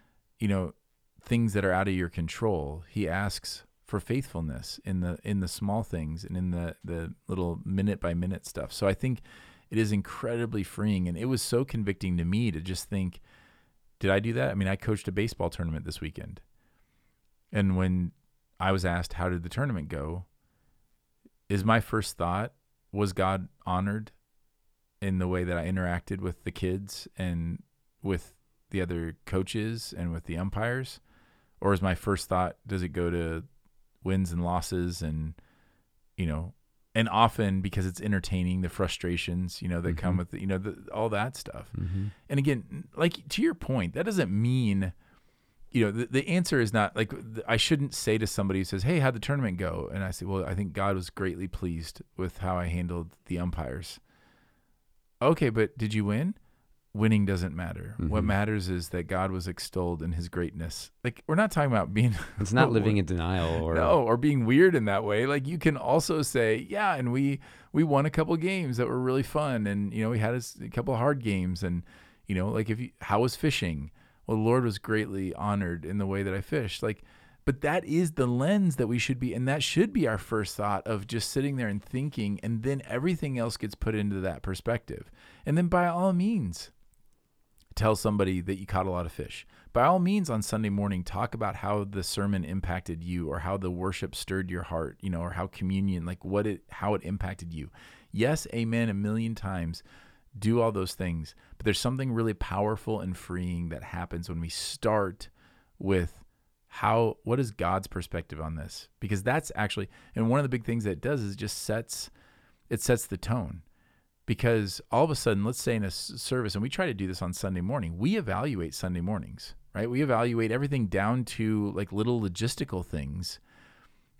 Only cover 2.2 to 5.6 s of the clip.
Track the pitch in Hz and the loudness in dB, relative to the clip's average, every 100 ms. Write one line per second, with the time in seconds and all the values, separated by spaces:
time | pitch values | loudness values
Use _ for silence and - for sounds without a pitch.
2.2 | 80 - 113 90 71 78 - 104 90 87 | -4 -2 0 0 -2 -8 -8 -4 -2 0
3.2 | 101 - - - - _ - 104 - 123 | -2 -4 -10 -14 -16 _ -6 -4 -2 -2
4.2 | 135 85 78 60 - - - 92 90 87 | -2 -4 -4 -6 -10 -10 -4 -2 -2 -4
5.2 | 101 101 95 - | -2 -2 -2 -4